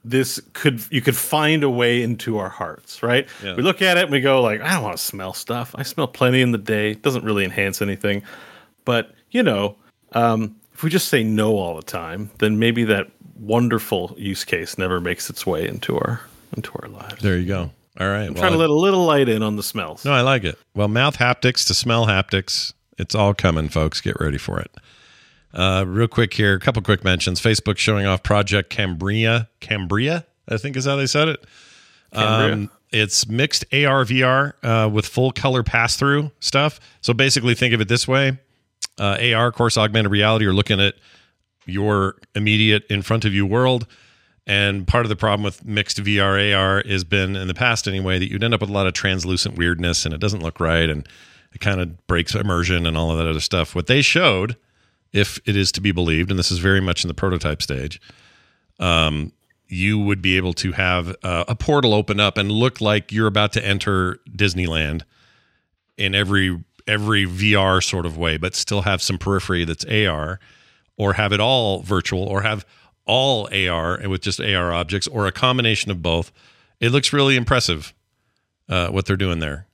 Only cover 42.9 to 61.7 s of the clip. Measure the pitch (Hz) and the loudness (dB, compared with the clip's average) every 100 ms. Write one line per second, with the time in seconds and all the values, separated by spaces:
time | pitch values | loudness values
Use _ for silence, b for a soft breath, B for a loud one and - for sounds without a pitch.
42.9 | 101 92 113 104 98 98 113 127 127 107 | -4 0 0 2 0 0 2 2 0 -4
43.9 | b b b b b - 101 101 98 92 | b b b b b -2 0 0 0 0
44.9 | 120 117 104 110 101 104 - - 104 - | 0 0 0 0 0 -2 -6 -6 -4 -2
45.9 | - 101 101 98 98 101 98 95 98 101 | -4 0 2 2 2 2 2 2 0 0
46.9 | 95 85 101 95 98 92 90 123 113 - | -4 0 0 0 -2 -6 -2 0 0 -2
47.9 | 95 95 92 95 101 113 113 101 101 95 | -2 0 0 -2 -2 0 0 -2 0 0
48.9 | - 98 95 85 92 - - 87 85 87 | 0 -2 -2 -2 -2 -2 0 0 0 0
49.9 | 82 85 78 101 101 82 - 82 82 82 | 0 -2 -2 -2 -2 -6 -2 0 2 2
50.9 | 73 - B B B B - 104 92 87 | -2 -8 B B B B -4 -2 -2 -4
51.9 | 82 - 87 85 107 104 87 85 90 82 | -8 -2 -2 0 -2 0 0 2 0 0
52.9 | 80 82 82 82 78 - 90 80 90 82 | 0 0 0 0 -2 -2 -2 -2 -4 2
53.9 | 135 135 170 175 95 107 120 _ _ _ | 2 4 4 2 2 -2 -6 _ _ _
54.9 | _ _ 98 98 - - 101 95 - 101 | _ _ 0 0 -2 0 2 0 0 0
55.9 | 87 85 80 85 95 - 90 95 98 92 | 0 2 0 0 0 0 2 2 2 2
56.9 | 87 87 80 95 90 76 76 - 67 73 | -2 -4 -2 -2 -2 -2 -4 -6 -6 -6
57.9 | - b b b b b b b _ 90 | -10 b b b b b b b _ 2
58.9 | 82 78 76 80 _ _ _ _ 92 98 | 2 2 0 -6 _ _ _ _ -4 0
59.9 | 107 101 98 92 92 92 82 92 87 92 | 0 0 0 2 2 0 -2 -4 -2 0
60.9 | 90 87 - 92 85 87 117 - | 0 -2 -8 -4 -4 -2 -4 2